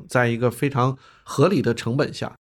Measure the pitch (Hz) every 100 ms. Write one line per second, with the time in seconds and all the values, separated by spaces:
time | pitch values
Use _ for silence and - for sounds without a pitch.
0 | - 127 120 117 120 113 143 127 127 131
1 | - - - - 160 185 117 117 - 131
2 | 135 - - - _